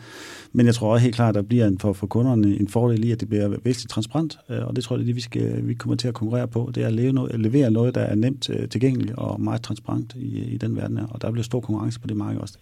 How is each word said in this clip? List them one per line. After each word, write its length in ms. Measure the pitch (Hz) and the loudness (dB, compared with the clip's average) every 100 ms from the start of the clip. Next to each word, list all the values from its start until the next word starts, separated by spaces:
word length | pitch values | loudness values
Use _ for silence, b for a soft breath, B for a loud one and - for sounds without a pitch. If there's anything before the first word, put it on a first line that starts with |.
| B B B B B | B B B B B
Men 120 | 123 120 | 4 4
jeg 100 | 117 | 4
tror 180 | 110 | 4
også 100 | 117 | 4
helt 120 | 123 117 | 4 4
klart, 140 | 117 | 2
at 60 | 104 | 2
der 60 | |
bliver 260 | 101 120 107 | 2 4 4
en, 120 | 92 | 2
for, 140 | 107 | 0
for 140 | 95 98 | -2 -2
kunderne 520 | 110 127 120 104 101 | 2 4 4 4 4
en 80 | 98 | 0
fordel 360 | 117 120 113 117 | 2 2 2 0
i, 60 | |
at 80 | 113 | -2
det 100 | 104 | 0
bliver 180 | 107 101 | 0 0
væsentligt 420 | 98 120 123 - | 0 -2 -2 -4
transparent, 460 | - 110 147 160 - - | -6 -2 -2 -2 -6 -8
øh, 180 | 113 120 | -6 -4
og 80 | 120 | -4
det 80 | |
tror 120 | 120 120 | -2 -2
jeg, 40 | |
det 40 | |
er 40 | 117 | 0
det, 80 | 123 | -2
vi 60 | |
skal, 460 | 117 120 113 117 120 | -4 -2 -2 -2 -2
vi 60 | |
kommer 220 | 117 - 123 | -4 -2 -2
til 120 | 127 | -2
at 60 | |
konkurrere 340 | 117 110 120 120 | -2 -2 -2 -2
på. 240 | 117 120 120 | -2 -2 -2
Det 80 | |
er 40 | 117 | 0
at 60 | |
leve 200 | 113 127 | 2 2
noget, 260 | 135 127 117 | 2 0 0
levere 320 | 110 135 127 | 2 4 4
noget, 240 | 110 120 123 | 4 4 2
der 60 | |
er 140 | 110 104 | 0 2
nemt, 340 | 120 135 - | 2 0 -2
øh, 200 | - 113 | -2 -2
tilgængeligt 420 | 110 131 127 104 117 | 2 2 2 -2 -4
og 240 | 107 104 | -4 -2
meget 200 | 107 117 | -2 -2
transparent 540 | 117 110 - 120 120 123 | -4 -8 -4 -4 -4 -8
i, 240 | 120 110 | -8 -6
i 180 | 117 113 | -6 -4
den 180 | 110 107 | -2 -2
verden 220 | - 113 | -2 -4
her. 80 | 107 | -6
Og 160 | - | -6
der 100 | - | -4
bliver 120 | 117 | -4
stor 160 | 113 127 | -2 -4
konkurrence 400 | - 107 117 117 | -2 -2 -4 -6
på 80 | - | -4
det 100 | 107 | -4
marked 240 | 104 107 | -4 -4
også. 120 | - - | -8 -8